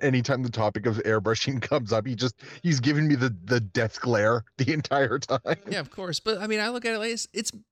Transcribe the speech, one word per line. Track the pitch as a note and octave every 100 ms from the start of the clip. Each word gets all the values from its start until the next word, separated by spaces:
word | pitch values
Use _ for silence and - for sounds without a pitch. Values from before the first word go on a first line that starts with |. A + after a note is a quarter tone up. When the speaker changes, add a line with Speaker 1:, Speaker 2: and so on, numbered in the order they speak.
Speaker 1:
anytime | C#3+ B2+ A#2+ C3
the | B2
topic | A2 G#2+ G2+ A2+
of | G#2
airbrushing | G#2+ A2 G2+ A2+ - C3+
<laughs> | -
comes | D3+ G#2+
up, | A2+ A2+
he | A2+
just, | B2 - - -
he's | F3 C#3
giving | B2 D3+ D#3
me | C#3
the, | C3 F#2+ F#2
the | B2
death | G2+ B2 A2+ -
glare | B2+ A2+ G#2+ A#2 - -
the | C3
entire | D#3 - C#3 C#3 C3
time. | - B2+ - D#3+ G3+
Speaker 2:
Yeah, | F#3+
of | C#3+
course. | - F#3 D3+
But, | - G#3+
I | G#3+
mean, | G#3+
I | G#3+
look | B3
at | A#3
it | A3+
like | A3
it's, | A3+ -
it's, | - A3+ G#3 -